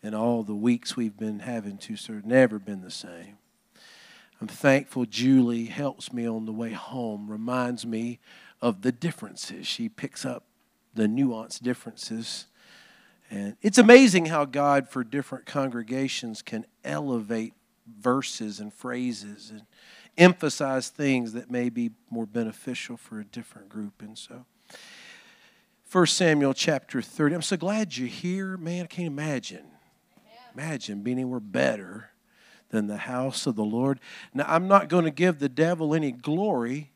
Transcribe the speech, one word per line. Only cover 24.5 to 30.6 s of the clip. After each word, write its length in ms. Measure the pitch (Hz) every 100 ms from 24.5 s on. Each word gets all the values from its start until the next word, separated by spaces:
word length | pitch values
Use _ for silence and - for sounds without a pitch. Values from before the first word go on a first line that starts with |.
| _ _ - - - - - - _ _ _ _ _ _
First 280 | 185 165 -
Samuel 360 | 175 151 139
chapter 480 | 131 - 143 - 135
thirty. 320 | 110 - 147
I'm 100 | 170
so 140 | 156 185
glad 400 | 170 214 208 123
you're 120 | 123
here. 480 | 101 180 190 190 190
Man, 260 | 165 175
I 40 | 170
can't 180 | - 175
imagine. 600 | 143 156 135 - 87 71 _ _ _ _ _ _ - -
Imagine 500 | -